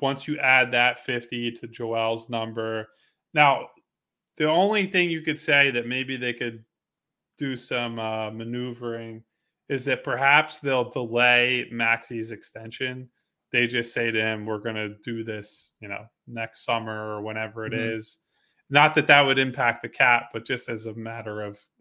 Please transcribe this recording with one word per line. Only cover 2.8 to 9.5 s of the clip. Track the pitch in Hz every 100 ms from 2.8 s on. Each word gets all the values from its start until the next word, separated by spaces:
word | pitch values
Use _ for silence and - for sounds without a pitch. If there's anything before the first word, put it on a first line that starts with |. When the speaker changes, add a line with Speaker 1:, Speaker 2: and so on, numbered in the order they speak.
| 107 _ _ _ _
Speaker 1:
now | 151 147 123 120 _ _ _ _ _ _ -
the | 151
only | 165 202 214 190
thing | 190 175
you | 165
could | 156 151
say | - 143 139
that | 120 120
maybe | 127 131 131
they | 123
could | 120 120 113 110 _ _ _ _ _ _ -
do | 139 123
some, | - 127 120 117
uh, | 110 110 107
maneuvering | 110 117 123 123 117 120 117 113 113 - _ _